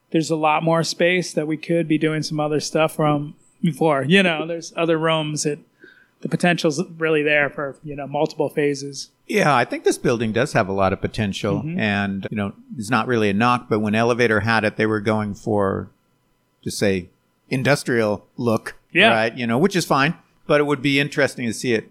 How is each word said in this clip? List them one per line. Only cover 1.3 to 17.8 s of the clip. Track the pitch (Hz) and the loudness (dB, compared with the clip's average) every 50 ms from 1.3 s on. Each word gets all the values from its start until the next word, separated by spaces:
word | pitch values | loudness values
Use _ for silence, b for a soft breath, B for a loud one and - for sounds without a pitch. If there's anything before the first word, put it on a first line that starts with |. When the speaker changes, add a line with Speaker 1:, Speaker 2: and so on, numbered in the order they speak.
| - | -4
Speaker 1:
that | 165 151 151 | -4 -4 -2
we | 160 | -4
could | 151 - - 170 170 165 151 | -4 -2 0 0 0 2 2
be | 156 151 | 0 0
doing | 160 156 156 156 | 0 0 -2 -2
some | 147 - 156 151 | -4 -4 -4 -2
other | 151 151 151 143 | -2 0 -2 -2
stuff | 143 - - 160 160 156 - | -2 -2 0 0 0 0 0
from | - 156 151 147 147 147 151 - _ _ _ _ _ | 0 2 2 2 0 -2 -6 -12 _ _ _ _ _
before. | - 160 143 - 160 165 147 135 131 | -2 -2 0 2 2 2 2 2 2
You | 139 180 196 | 4 4 4
know, | 190 175 160 151 156 | 4 2 0 -2 -4
there's | 165 170 170 160 - - | -6 -8 -8 -10 -8 -4
other | 175 170 165 165 156 | -2 0 2 2 2
rooms | 160 160 160 160 151 151 151 143 | 2 0 0 0 -2 -2 -4 -4
that | - 156 147 160 - _ b b b b b b b b b _ | -4 -4 -6 -6 -10 _ b b b b b b b b b _
the | - - | -6 -4
potential's | - - - 180 170 160 - 165 139 143 190 190 165 | -2 0 2 2 2 2 0 0 0 -2 -4 -6 -6
really | 160 160 160 160 151 147 | -4 -2 0 0 2 2
there | 151 147 147 143 135 | 2 2 2 0 0
for, | - 160 147 139 131 - | -2 -6 -8 -8 -10 -12
you | - 151 143 | -14 -12 -10
know, | 143 139 | -10 -8
multiple | 135 143 147 156 151 - - 151 135 | -6 -4 -2 -2 -2 -2 -2 -4 -2
phases. | - 160 147 143 143 135 139 139 139 - - - _ _ _ | -2 0 0 0 -2 -4 -8 -12 -12 -14 -16 -16 _ _ _
Speaker 2:
Yeah, | - 233 208 - 151 139 | -4 0 2 2 4 4
I | 123 120 | 4 2
think | - 269 320 - | 0 -2 -2 0
this | 403 - - | 0 0 0
building | - 156 123 110 117 110 | 0 0 0 0 0 0
does | 104 110 131 - | 0 0 0 0
have | - 117 104 90 | 2 0 0 0
a | |
lot | 98 98 95 95 | 0 0 2 2
of | 98 - | 0 0
potential. | - - - - 110 98 92 - - 107 98 - | -4 -4 -4 -2 -2 -2 -2 -2 -2 -2 -2 -2
Speaker 1:
Mm-hmm. | 135 156 170 190 | -2 -4 -4 -2
Speaker 2:
And, | 110 104 202 - - 98 98 98 92 - | 0 0 0 0 -2 -2 -4 -6 -6 -6
you | - | -4
know, | 107 - 143 - - - - 220 | -4 -4 -4 -6 -10 -16 -14 -12
it's | 127 104 104 | -10 -4 -2
not | 127 110 113 120 | -2 0 0 0
really | 123 113 107 101 | 2 2 2 2
a | 95 | 2
knock, | 101 117 123 123 117 - - | 2 2 2 2 0 0 -2
but | 117 107 | -2 0
when | 107 107 104 | 0 0 2
Elevator | 110 117 120 123 113 123 113 107 104 | 2 2 2 2 2 2 2 2 2
had | 98 113 113 110 107 | 2 2 2 2 2
it, | 107 - | 0 0
they | - 110 | 0 0
were | 107 110 107 | 0 0 0
going | 101 110 110 107 107 104 98 | 0 0 0 0 -2 -4 -6
for, | - - 117 107 104 98 98 98 95 98 95 _ _ _ _ _ _ _ _ _ _ _ _ _ _ | -8 -4 -2 0 2 2 0 0 -2 -6 -10 _ _ _ _ _ _ _ _ _ _ _ _ _ _
just | - 92 - - | -12 -10 -4 -2
say, | - - 95 92 87 - _ _ _ _ _ _ _ - | 0 0 0 0 -4 -8 _ _ _ _ _ _ _ -6
industrial | 127 120 113 127 143 143 | -4 -2 2 2 0 0